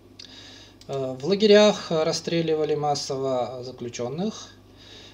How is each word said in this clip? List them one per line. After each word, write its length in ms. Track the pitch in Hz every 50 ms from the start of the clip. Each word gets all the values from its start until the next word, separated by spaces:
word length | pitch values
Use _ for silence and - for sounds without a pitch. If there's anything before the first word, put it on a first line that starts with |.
| - - - - - - - - - - - - - - - - -
Э, 280 | - 139 135 131 131 131 131
в 60 | 135
лагерях 640 | 165 196 196 214 208 202 208 208 208 196 - - -
расстреливали 840 | 170 156 160 165 160 - - - 170 165 160 160 156 156 151 147 151
массово 880 | 147 147 147 147 143 - - 139 131 135 135 131 123 120 117 131 127 123
заключённых. 880 | 127 127 - 120 117 - - 120 131 139 165 196 220 - - - - - - - - - - - - - - - -